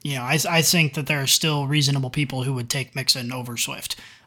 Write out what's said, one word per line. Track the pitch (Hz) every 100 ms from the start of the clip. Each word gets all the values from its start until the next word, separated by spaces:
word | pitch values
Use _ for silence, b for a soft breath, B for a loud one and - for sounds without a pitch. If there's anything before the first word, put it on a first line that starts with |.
you | 147 135
know, |
I, | 123 151 170
I | 165
think | - 175 151 -
that | 139
there | 151
are | 135
still | - 160 147 135
reasonable | 151 139 139 127
people | 151 139 131
who | 127
would | 127 120
take | 143 139 139
Mixon | 127 135 120
over | 127 120 117
Swift, | - - - - B B